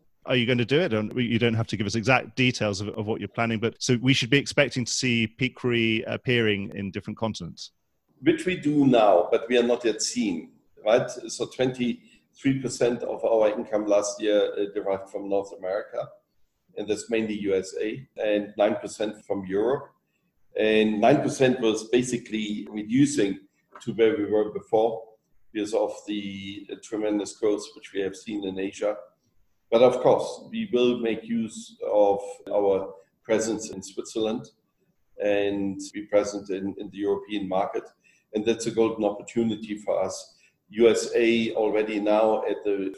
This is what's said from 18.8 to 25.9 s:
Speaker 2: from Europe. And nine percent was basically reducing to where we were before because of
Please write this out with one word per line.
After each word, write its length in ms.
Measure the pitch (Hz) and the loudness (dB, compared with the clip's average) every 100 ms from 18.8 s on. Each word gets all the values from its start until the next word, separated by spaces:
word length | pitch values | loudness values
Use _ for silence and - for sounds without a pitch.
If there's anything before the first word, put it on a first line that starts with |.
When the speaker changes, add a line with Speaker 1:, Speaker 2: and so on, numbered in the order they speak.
| 98 - 107 107 - | -6 -6 -6 -6 -8
Speaker 2:
from 180 | 101 | -6
Europe. 460 | 95 98 113 143 - _ _ _ _ _ _ - | -4 -2 0 -2 -6 _ _ _ _ _ _ 0
And 440 | 110 107 107 107 | 2 4 4 4
nine 180 | 117 147 | 6 6
percent 400 | 98 - 131 123 | 2 2 2 4
was 280 | 113 107 - | 2 0 0
basically 800 | 123 123 117 - 110 104 107 101 | 0 2 -4 -4 -6 -4 -6 -8
reducing 720 | 107 104 127 143 - 101 - - _ _ - | -8 0 4 4 2 0 -2 -12 _ _ -14
to 100 | - | -4
where 220 | 98 110 104 | 2 4 4
we 80 | |
were 280 | 101 107 101 | 0 0 0
before 500 | 98 - 110 113 113 - _ _ _ _ | -6 0 2 2 0 -12 _ _ _ _
because 220 | 110 104 | -6 -2
of 180 | 110 104 | -2 -2